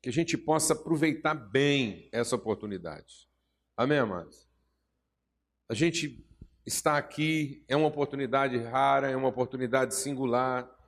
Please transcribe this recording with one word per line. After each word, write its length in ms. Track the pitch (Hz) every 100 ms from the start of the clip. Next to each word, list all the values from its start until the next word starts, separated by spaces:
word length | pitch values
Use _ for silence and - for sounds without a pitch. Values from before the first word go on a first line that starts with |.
que 60 | -
a 40 |
gente 240 | 120 170 -
possa 380 | - 156 -
aproveitar 600 | 156 - 160 160 156 156
bem 720 | 151 107 135 143 143 117 85 -
essa 240 | 113 120 123
oportunidade. 920 | 110 104 107 95 85 76 _ - _ _ _ _ _ -
Amém, 220 | 127 147
amados? 480 | 113 90 82 - _ _ _ _ _ _ _ _ _ _ _ _ _
A 40 |
gente 520 | 110 170 165 151 - - - - _ -
está 320 | - 160 143
aqui, 680 | - - 156 160 147 139 -
é 100 | 139
uma 120 | 156
oportunidade 680 | 147 143 139 131 135 135 123
rara, 500 | 117 131 139 139 139
é 80 | 131
uma 120 | 131
oportunidade 680 | 123 123 131 127 131 127
singular. 760 | - 143 135 131 120 131 127 123 _